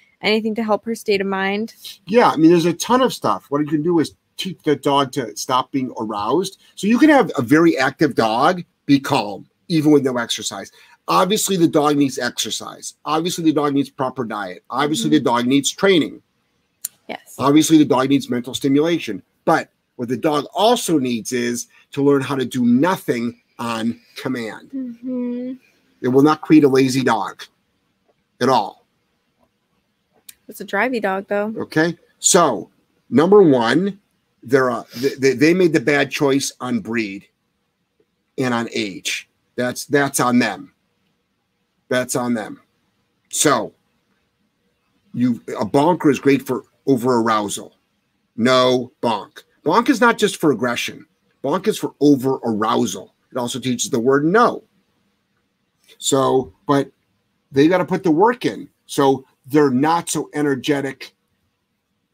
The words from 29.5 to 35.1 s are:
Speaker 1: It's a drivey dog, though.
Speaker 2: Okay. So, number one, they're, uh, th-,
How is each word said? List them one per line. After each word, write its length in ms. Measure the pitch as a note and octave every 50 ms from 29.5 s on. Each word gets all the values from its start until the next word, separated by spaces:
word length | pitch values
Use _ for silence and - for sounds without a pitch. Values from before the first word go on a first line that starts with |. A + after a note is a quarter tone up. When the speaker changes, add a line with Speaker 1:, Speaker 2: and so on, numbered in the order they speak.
| _ _ _ _ _ _ _ _ _ _ _ _ _ _ _ - - _ _
Speaker 1:
It's 140 | - - -
a 40 | F#3
drivey 360 | - G3+ G3 A3+ B3+ B3+ A3+
dog, 260 | G#3 F#3+ F#3+ G3 F#3+
though. 260 | - G3+ G3+ G#3 A3 A3
Speaker 2:
Okay. 400 | - - - - D#3 E3 F3 E3 - _ _ _ -
So, 500 | - - - F3+ E3+ C#3 A2 F2 - - _ _ _ _ _ _ _ -
number 320 | A#2 C3 D#3+ F#3+ G#3 G#3
one, 580 | F#3+ D3+ C3 A#2+ A2+ A2+ C3+ E3 G3 G3+ G3 - _ _ _ _ _ _ _ _ -
they're, 260 | A#2 C3+ C3+ C3 B2
uh, 140 | A#2 G#2+ - - - A#2
th-, 200 | C3+ C3